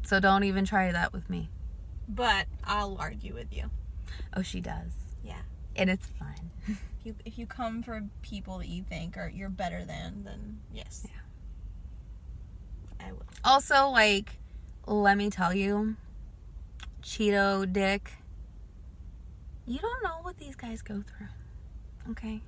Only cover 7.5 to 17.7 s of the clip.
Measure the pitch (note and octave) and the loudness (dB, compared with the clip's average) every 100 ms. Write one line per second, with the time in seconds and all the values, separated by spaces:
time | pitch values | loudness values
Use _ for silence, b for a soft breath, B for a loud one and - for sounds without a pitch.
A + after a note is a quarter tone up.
7.5 | - A3+ A3+ A#3 A3 G#3 - - G3+ F#3 | -4 -2 -2 -4 -6 -6 -8 -8 -6 -6
8.5 | F#3 F3+ F3 F#3 E3+ E3+ F#3+ E3+ F#3 G3 | -6 -4 -4 -4 -6 -6 -4 -6 -4 -6
9.5 | F#3+ F3+ F3 F3 D3+ E3 G3+ G3 G3 G#3+ | -2 -2 -2 -6 -6 -6 -8 -8 -8 -8
10.5 | G#3+ - - - - - - - - - | -10 -10 -12 -10 -10 -10 -12 -12 -12 -12
11.5 | - - - - - - - - - - | -10 -10 -10 -10 -12 -12 -12 -12 -12 -12
12.5 | - - - - - F#3+ F#3 - - - | -12 -12 -10 -10 -10 -10 -10 -12 2 8
13.5 | C4+ C#4 C#4 C#4 B3 G#3+ G3 G#3 - b | 8 10 8 10 10 10 8 2 -10 b
14.5 | b b - - G#3 G2+ G2+ G#2 F#3+ F3 | b b -12 0 6 8 8 4 4 4
15.5 | F#3+ G3 G#3 A3 G#3+ - - - - - | 4 4 4 2 -2 -10 -12 -12 -14 -14
16.5 | - - - - - - - G#3 G3+ G3 | -12 -12 -10 -10 -10 -10 2 6 8 6
17.5 | G3 F#3+ | 4 4